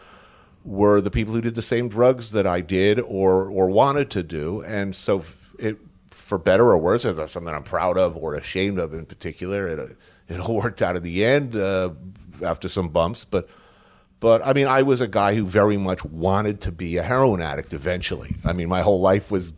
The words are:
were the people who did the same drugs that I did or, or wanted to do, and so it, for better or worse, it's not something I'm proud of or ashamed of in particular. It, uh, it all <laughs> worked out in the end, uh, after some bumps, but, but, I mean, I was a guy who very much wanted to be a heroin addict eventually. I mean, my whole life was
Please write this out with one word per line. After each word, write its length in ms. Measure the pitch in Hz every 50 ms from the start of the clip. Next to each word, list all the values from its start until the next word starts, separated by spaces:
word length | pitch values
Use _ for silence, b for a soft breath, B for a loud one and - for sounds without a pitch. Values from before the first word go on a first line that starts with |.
| b b b b b b b b b b b b -
were 340 | 180 101 95 104 104 104 104
the 100 | 95 101
people 220 | 92 120 110 104 110
who 80 | 117
did 140 | 113 117 113
the 60 | 117
same 260 | 110 - 123 117 120 120
drugs 420 | 101 110 120 127 135 127 117 110
that 140 | 107 107 98
I 140 | 95 87 90
did 380 | 87 80 95 92 95 101 107 113
or, 460 | - - 98 95 95 95 92 95 95 98
or 200 | 98 95 95 92
wanted 400 | 95 107 127 139 139 143 139 139
to 120 | - 101 87
do, 380 | 80 82 78 73 80 92 107 -
and 300 | 85 104 104 101 98 92
so 280 | - - - 104 98 80 80 - _ _ - - -
it, 200 | - 110 110 - - - _ _ _ _
for 280 | - - - - 104 92
better 280 | 78 95 92 98 120
or 120 | 123 101 87
worse, 280 | 78 87 101 120 117
it's 120 | 120 90 78
not 120 | 78 78
something 240 | - 90 85 82 80
I'm 100 | 76 69
proud 340 | - - 85 82 92 87 90
of 180 | 92 87 82 80
or 180 | 73 80 73
ashamed 440 | 73 - - - 92 95 101 101 92
of 140 | 85 78 76
in 120 | 82 80
particular. 640 | - - - - 87 76 - 90 90 98 101 98 90
It, 120 | 80 76
uh, 60 | 67 - - _ b b b b b b
it 120 | 87 87
all 140 | 92 - 117
<laughs> 60 | 110
worked 200 | 98 120 98 -
out 140 | 107 87 90 90
in 60 | 85
the 200 | 85 85 92 104
end, 300 | 117 135 147 147 127 113
uh, 360 | 107 98 95 98 95 92 90 82 73 90 92 95 - - - - - 87
after 240 | 87 82 - - 90
some 200 | - 98 92 82
bumps, 340 | 76 85 82 87 117 - -
but, 260 | - - 95 85 - b b b b b b b b b b b b b _
but, 260 | - 113 113 113 -
I 80 | 135 135
mean, 140 | 143 139 135
I 160 | 131 135 135
was 180 | 139 135 120
a 60 | 123 107
guy 260 | 95 107 101 101 104
who 120 | 113 107 92
very 300 | 90 104 101 107 104 101
much 280 | 98 95 92 87 -
wanted 560 | 71 76 80 82 95 95 98 107 104 107 101
to 100 | - 95
be 260 | 85 80 92 85 82 87
a 40 | 82
heroin 380 | 92 123 127 135 131 104 90
addict 320 | 82 78 69 71 78 - 87
eventually. 640 | 76 67 85 90 90 - - 92 71 62 65 - - -
I 80 | 80 85
mean, 160 | 90 85 82
my 140 | 92 92 87
whole 180 | 104 101 92
life 300 | 92 95 95 104 101 -
was 200 | 104 95 90 82 80